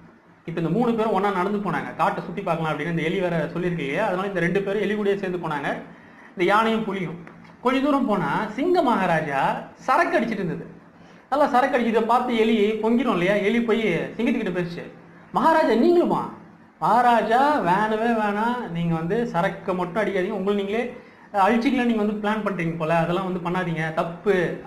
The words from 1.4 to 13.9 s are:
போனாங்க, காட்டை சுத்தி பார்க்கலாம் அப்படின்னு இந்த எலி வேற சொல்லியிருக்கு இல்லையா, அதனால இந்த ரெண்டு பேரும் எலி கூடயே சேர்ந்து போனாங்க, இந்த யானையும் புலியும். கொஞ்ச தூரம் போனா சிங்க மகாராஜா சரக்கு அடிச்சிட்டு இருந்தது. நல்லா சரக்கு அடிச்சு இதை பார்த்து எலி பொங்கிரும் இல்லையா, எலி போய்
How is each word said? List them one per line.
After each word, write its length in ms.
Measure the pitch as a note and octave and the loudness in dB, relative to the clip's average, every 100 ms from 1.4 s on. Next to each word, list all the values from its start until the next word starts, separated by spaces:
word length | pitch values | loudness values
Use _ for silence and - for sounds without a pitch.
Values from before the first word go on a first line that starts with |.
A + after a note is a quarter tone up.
| F#3 G3+ | -2 -2
போனாங்க, 380 | G3+ D3 B2+ B2 | -2 -4 -4 -2
காட்டை 280 | F3 F#3+ | -2 -2
சுத்தி 180 | E3 E3+ | -6 -6
பார்க்கலாம் 300 | G3 E3 D#3+ | -4 -2 -2
அப்படின்னு 180 | D3 D#3 | -4 -2
இந்த 120 | E3 | -2
எலி 180 | D#3 G3 | -2 -2
வேற 300 | F3+ E3 C#3+ | 0 -2 -2
சொல்லியிருக்கு 300 | E3+ F3 E3+ | -4 -4 -4
இல்லையா, 200 | C3+ D3+ G#3+ | -4 -2 -2
அதனால 200 | F#3 G3 | -2 -2
இந்த 140 | F#3 | -2
ரெண்டு 200 | E3+ F#3+ | 0 0
பேரும் 220 | G3 G3+ | -2 -2
எலி 120 | G3+ | -2
கூடயே 220 | G#3+ G3 G3 | -2 0 -2
சேர்ந்து 220 | F#3+ F3+ | -2 -6
போனாங்க, 300 | E3+ D3 D3+ A#3 - - - - - | -4 -4 -4 -6 -10 -20 -20 -20 -14
இந்த 160 | - | -2
யானையும் 400 | F3+ G#3 A3+ A3 | 2 4 4 0
புலியும். 340 | - F#3+ E3 E3 - - - - | -2 -4 -6 -8 -14 -20 -20 -6
கொஞ்ச 180 | A#3+ C4 | 0 2
தூரம் 260 | C#4 C#4 G#3+ | 2 2 2
போனா 400 | G3 D3+ D#3+ G#3 | 0 0 -2 -4
சிங்க 340 | - D#4+ F4+ | -2 0 2
மகாராஜா 580 | C#4 G#3 F#3 D#3+ D#3 C3+ E3 A#3+ - | 4 2 2 0 0 0 0 -2 -8
சரக்கு 440 | - - C#4+ F4 E4+ | -8 0 2 2 0
அடிச்சிட்டு 240 | A3+ G3+ | 0 -2
இருந்தது. 240 | F3+ E3+ - - - - - - - | -4 -6 -10 -18 -20 -20 -20 -20 -4
நல்லா 160 | C4+ C#4+ | 2 4
சரக்கு 320 | B3+ C4+ C#4 | 4 2 2
அடிச்சு 160 | A#3 | 2
இதை 80 | A3+ | 2
பார்த்து 360 | A3 B3 A#3+ A3+ | 4 2 2 2
எலி 180 | A3 A3 G#3 G#3+ | 4 4 2 2
பொங்கிரும் 300 | A3 A#3+ C4+ | 2 2 2
இல்லையா, 220 | F#3 F3 | 2 2
எலி 260 | G3+ G3 A#3 | 2 2 0
போய் 240 | A#3 A3 G#3+ | 2 2 2